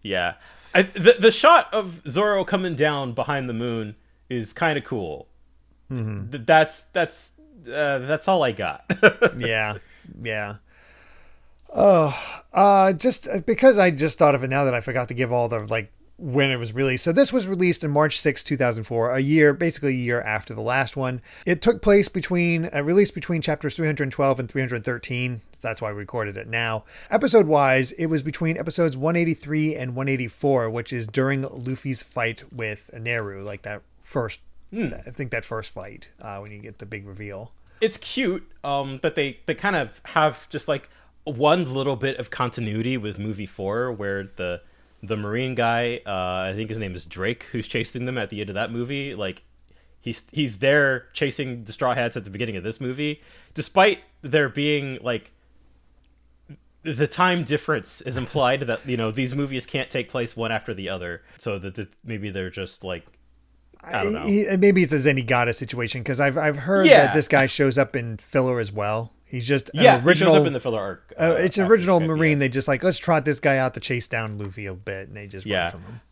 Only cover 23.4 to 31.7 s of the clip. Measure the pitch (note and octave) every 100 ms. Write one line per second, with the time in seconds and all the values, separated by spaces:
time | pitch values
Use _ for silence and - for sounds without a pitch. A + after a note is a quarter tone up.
23.4 | D3 D3+ D3 - D#3 D3 C#3 - C#3 C3
24.4 | B2 C#3 C3 B2 A2 A#2+ - B2 B2 A#2+
25.4 | - - A#2+ A2 A2 G#2 G2+ B2 G#2 G2+
26.4 | G#2+ A2+ A#2 A2 - - - E3+ C#4+ A3+
27.4 | E3 D3+ C#3 C3 B2 - E3 D#3+ C#3 -
28.4 | E3 E3 D#3 - E3+ C3 C#3+ F3 E3+ D#3+
29.4 | C#3+ D#3 D#3 D3 B2+ B2 C3+ C3+ A#2+ -
30.4 | C#3+ C3+ A2+ A#2 A#2 B2+ A2 A2+ C3 C#3
31.4 | C3+ - B2